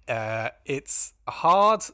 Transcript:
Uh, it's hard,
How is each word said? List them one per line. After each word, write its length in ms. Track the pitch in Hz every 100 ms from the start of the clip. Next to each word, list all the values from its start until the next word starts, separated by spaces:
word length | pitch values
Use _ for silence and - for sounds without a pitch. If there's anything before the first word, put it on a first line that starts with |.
| -
Uh, 400 | 113 110 110 113 -
it's 480 | - 139 - - - - -
hard, 560 | - 165 185 208 220 -